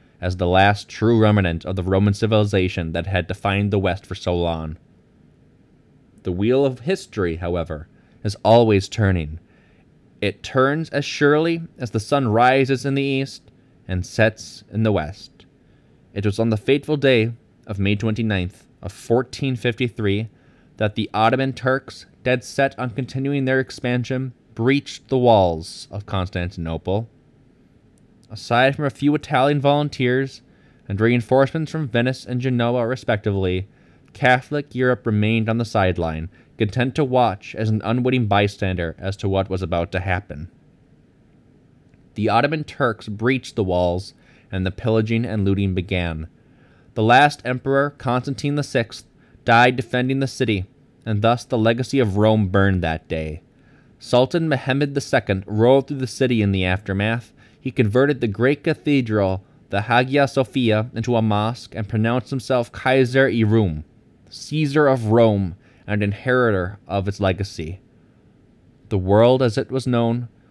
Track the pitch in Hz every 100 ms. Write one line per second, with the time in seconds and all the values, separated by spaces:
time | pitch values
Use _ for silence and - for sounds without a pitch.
0 | _ _ 92 92 90 92 101 101 - -
1 | 113 117 107 104 92 85 - 95 90 95
2 | 104 101 110 107 104 98 92 - 82 85
3 | 87 95 82 92 101 98 101 101 95 85
4 | - - - 87 85 82 80 85 _ _
5 | _ _ _ _ _ _ _ _ _ _
6 | _ _ - 90 107 131 139 127 127 190
7 | - - 90 82 87 87 82 78 - _
8 | _ _ 107 104 104 117 113 101 - -
9 | 101 92 76 80 - _ _ _ _ _
10 | _ _ 101 - - 135 131 151 160 139
11 | 143 - 143 151 165 165 165 - 120 113
12 | 104 143 127 107 123 135 131 131 139 139
13 | 139 135 135 - - _ _ _ - 92
14 | 90 - 110 - - - - 104 110 95
15 | 78 95 - _ - _ _ _ _ _
16 | _ 104 104 101 113 107 - 143 139 151
17 | 139 120 113 117 _ _ - 101 98 104
18 | 113 110 113 98 90 - _ _ - -
19 | - 120 127 - 135 127 123 113 123 -
20 | 104 101 113 - _ _ _ _ 107 110
21 | 107 104 113 127 135 127 127 135 - -
22 | - _ 127 127 - - 139 - 123 110
23 | 127 131 135 143 131 131 131 - 123 123
24 | 120 131 131 - _ - 117 139 - -
25 | - 135 123 110 92 82 82 - - 101
26 | - 98 90 92 87 - 82 82 - 98
27 | 113 _ _ _ _ _ _ _ _ _
28 | _ _ _ 104 - 117 135 139 147 -
29 | 143 147 - 147 139 147 139 147 147 -
30 | 123 127 135 - _ _ _ _ - 98
31 | 113 123 110 131 135 160 156 160 143 117
32 | 123 131 - 123 131 123 120 123 117 127
33 | - 107 107 98 92 92 101 _ _ _
34 | _ - 131 127 - 147 143 123 127 123
35 | 120 104 107 113 110 117 113 110 95 87
36 | 80 78 80 - _ - 107 127 127 131
37 | 135 127 117 95 - - 110 107 95 123
38 | 123 127 107 101 104 - 98 87 85 -
39 | 95 98 101 95 95 92 90 85 87 92
40 | 95 90 - 71 90 - _ _ _ _
41 | _ _ _ _ _ _ _ _ _ _
42 | _ - 107 110 143 156 151 - 131 110
43 | - 104 117 131 - - 95 90 90 90
44 | 92 - _ _ _ 95 92 - 120 110
45 | 110 113 117 107 98 98 98 92 85 92
46 | 85 80 85 - _ _ _ _ _ -
47 | 110 127 147 - 123 127 135 139 143 143
48 | 131 123 127 131 143 147 143 131 113 -
49 | - _ _ _ - 117 127 127 113 127
50 | 127 135 135 - 120 101 95 _ _ _
51 | - 104 113 120 - 120 110 117 131 139
52 | 110 98 107 110 98 98 98 92 85 80
53 | - 80 78 76 - _ _ _ _ _
54 | - 123 127 175 160 131 - 135 143 139
55 | - 131 - 95 - 104 117 139 135 143
56 | 127 - 131 117 101 98 92 92 104 98
57 | 107 117 - _ - _ 135 - 107 120
58 | 143 135 117 98 127 143 165 151 - 143
59 | 117 107 95 95 - _ _ 98 107 120
60 | 131 143 135 - 127 135 117 107 117 -
61 | 113 120 110 104 110 123 - - 104 107
62 | 113 123 - 135 - 127 117 - 131 135
63 | 123 131 135 113 107 113 101 78 76 _
64 | _ _ _ - - 151 151 143 147 131
65 | 110 113 113 101 92 87 _ _ - 104
66 | 101 101 127 127 120 98 90 107 - 98
67 | 95 101 98 98 101 - 80 92 _ _
68 | _ _ _ _ _ _ _ _ - 101
69 | 92 101 120 131 127 110 - 131 127 123
70 | 117 120 120 - _